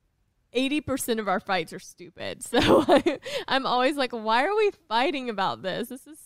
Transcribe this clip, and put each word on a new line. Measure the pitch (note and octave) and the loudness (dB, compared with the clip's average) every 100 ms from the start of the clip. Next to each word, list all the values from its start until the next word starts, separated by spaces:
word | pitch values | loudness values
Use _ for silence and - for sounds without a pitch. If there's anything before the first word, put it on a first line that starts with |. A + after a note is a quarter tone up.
| _ _ _ _ _ | _ _ _ _ _
eighty | A#3+ C4 D4+ | -2 0 -2
percent | C#4+ C4 - A3+ | -2 -4 -2 -2
of | G3+ | 0
our | F#3 | -2
fights | - F#3+ E3 | 0 -4 -4
are | F3+ | -10
stupid. | - - C3 - G2 F2 - | -16 -20 -20 -12 -10 -10 -2
<laughs> | |
So | A#3 D4+ - D4 | 2 6 6 6
I, | F4 F4 - - C#5 - | 4 4 -2 -6 -8 -2
I'm | C4 A#3 | -2 0
always | B3 B3+ D4 | 2 2 0
like, | B3+ | -4
"Why | A#3 G#3+ A3+ D4 | -4 0 2 2
are | G#4+ | 2
we | G#4 - _ | 0 -2 _
fighting | A3 C4+ D4+ B3 | 0 0 -2 -6
about | G3+ F#3 A2+ | -2 -2 -2
this? | F3+ E3+ A#3 | -6 -6 -8
This | B3+ - | -12 -18
is | D#4 | -20